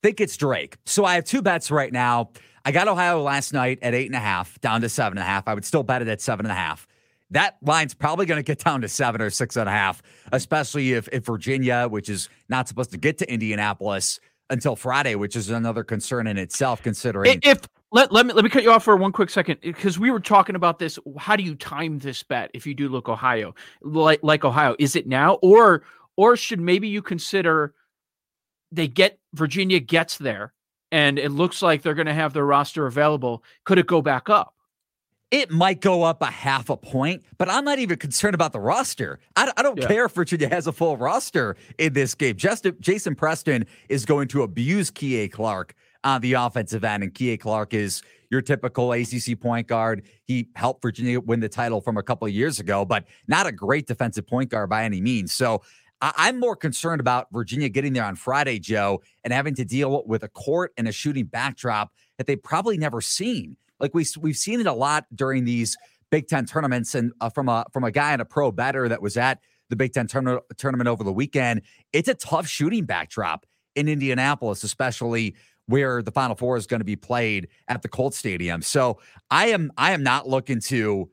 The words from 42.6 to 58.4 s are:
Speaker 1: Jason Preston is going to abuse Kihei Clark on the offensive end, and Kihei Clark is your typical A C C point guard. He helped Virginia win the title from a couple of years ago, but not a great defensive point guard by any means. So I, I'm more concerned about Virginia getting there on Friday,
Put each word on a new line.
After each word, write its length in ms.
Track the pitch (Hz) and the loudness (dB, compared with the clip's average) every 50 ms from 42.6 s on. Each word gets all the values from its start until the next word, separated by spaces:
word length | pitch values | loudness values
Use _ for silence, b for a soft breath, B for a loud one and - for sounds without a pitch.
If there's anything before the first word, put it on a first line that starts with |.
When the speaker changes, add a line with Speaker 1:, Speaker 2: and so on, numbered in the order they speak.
| - 190 175 - | -2 -4 -4 -2
Speaker 1:
Jason 380 | - - 190 214 - 185 147 | 0 0 0 0 0 -4 -2
Preston 500 | - - 156 160 160 - 160 143 120 113 b b b b b | 0 0 0 0 0 0 0 0 0 0 b b b b b
is 160 | 135 139 110 | -4 -4 2
going 240 | 107 151 143 143 127 | 2 2 2 2 0
to 140 | - 143 127 | 0 -2 -2
abuse 480 | 107 87 113 117 139 180 208 185 - | 0 -2 -4 -2 0 0 0 0 -2
Kihei 400 | - - - 139 131 117 107 95 | -6 -6 -4 -2 -2 -2 -2 -4
Clark 440 | - - 110 113 104 92 90 _ - _ _ _ _ _ - | -4 -4 -2 -2 -2 -4 -6 _ -14 _ _ _ _ _ -2
on 160 | 135 135 131 | 0 0 0
the 140 | 113 123 131 | 0 0 0
offensive 500 | 127 123 120 - 123 107 - 113 110 92 | 2 0 0 -2 -4 -6 -4 -4 -4 -2
end, 180 | 110 104 104 98 | -2 -2 -2 -4
and 100 | 95 95 | -6 -6
Kihei 280 | - 127 123 113 101 | -4 -4 -2 -2 -4
Clark 340 | - 107 110 110 107 - - | -4 -4 -2 -2 -2 -2 -2
is 280 | 107 104 98 90 - b b b b b b | -2 -2 -2 -4 -8 b b b b b b
your 100 | - 131 | -4 -2
typical 540 | 127 - 147 - - 127 - - 120 123 120 | 0 0 -2 0 0 -6 -2 -2 0 0 0
A 80 | 120 120 | -2 -2
C 160 | 113 127 120 | -4 -4 -6
C 160 | 113 - 120 | -4 -4 -6
point 320 | 107 - 120 120 117 117 | -4 -2 -2 -2 -2 -2
guard. 360 | - 120 113 113 113 110 98 98 b b b b | -2 -2 0 0 0 -2 -4 -6 b b b b
He 240 | - 131 123 120 - _ | -4 -4 -4 -4 -6 _
helped 280 | - - 127 135 _ - | -4 -4 -4 -4 _ -4
Virginia 380 | 120 110 - 120 123 123 123 | -6 -4 -2 -2 -2 -2 -2
win 200 | - 113 117 117 | -2 -2 -2 -2
the 80 | 110 104 | -2 -4
title 320 | - - 120 120 113 104 | -4 -4 -4 -2 -2 -4
from 160 | - - 110 | -4 -4 -4
a 60 | 107 98 | -4 -4
couple 240 | - 120 - 113 | -6 -8 -6 -6
of 60 | 107 101 | -4 -2
years 280 | 101 123 160 139 107 | 0 -2 -2 -2 -6
ago, 240 | 98 85 101 98 101 | -4 -2 -2 -2 0
but 200 | 92 113 104 - b b b b | 0 -2 -4 -4 b b b b
not 200 | - 147 170 202 | -2 0 0 0
a 60 | 175 117 | -2 -4
great 360 | 92 101 98 135 156 143 - | -6 -2 -2 -2 -2 -2 -6
defensive 380 | 120 - 135 120 104 - 101 | -6 -4 -4 -4 -4 -6 -8
point 240 | _ - 123 135 120 | _ -4 -4 -4 -2
guard 200 | - 110 104 92 | -4 -4 -2 -2
by 140 | 107 107 113 | -2 -2 -2
any 160 | 113 104 92 | -2 -4 -2
means. 320 | 95 120 127 113 95 85 - | -2 -2 -2 -2 -4 -4 -4
So 300 | - 127 120 113 98 b b b b b b b _ | -2 0 0 0 -2 b b b b b b b _
I, 120 | - 147 - | -4 -4 0
I'm 220 | - 160 214 254 254 | 0 0 0 0 0
more 160 | 247 240 202 | -2 -2 -2
concerned 460 | - - 160 123 - - 165 170 151 | -2 -4 -6 -6 -4 -4 -4 -2 0
about 260 | 127 127 123 123 - _ - | 0 0 0 0 -2 _ -8
Virginia 360 | 120 117 - 120 135 151 131 | -8 -6 -6 -4 -4 -4 -2
getting 260 | 98 131 135 143 131 | -2 -2 -2 0 -2
there 100 | 127 113 | -2 -2
on 100 | 101 95 | -4 -6
Friday, 460 | 87 - - 131 139 | -8 -6 -2 -2 0